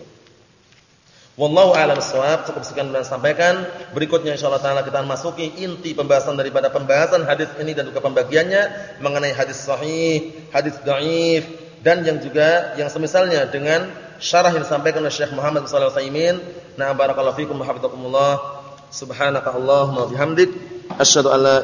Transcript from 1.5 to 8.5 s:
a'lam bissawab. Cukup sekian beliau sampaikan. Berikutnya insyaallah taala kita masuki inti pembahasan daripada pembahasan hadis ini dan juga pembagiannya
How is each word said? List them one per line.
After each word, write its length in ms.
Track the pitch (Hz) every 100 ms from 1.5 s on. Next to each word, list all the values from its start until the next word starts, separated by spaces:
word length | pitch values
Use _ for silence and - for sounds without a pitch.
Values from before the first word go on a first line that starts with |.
| 170 190 165
a'lam 240 | 151 139
bissawab. 480 | 123 131 139 160 -
Cukup 160 | 151 127
sekian 240 | 143 139
beliau 160 | 131 123
sampaikan. 560 | 127 139 156 175 185 180 - -
Berikutnya 400 | 139 151 160 151
insyaallah 240 | 139 143 139
taala 220 | 139 139
kita 240 | 127 139 139
masuki 480 | 135 170 170 160 175
inti 320 | 185 170 170
pembahasan 400 | 151 139 139 151
daripada 400 | 139 135 135 131
pembahasan 560 | 135 135 139 170 180 147
hadis 180 | 143 156 -
ini 160 | 151 143
dan 100 | 131
juga 140 | -
pembagiannya 960 | 139 127 123 151 180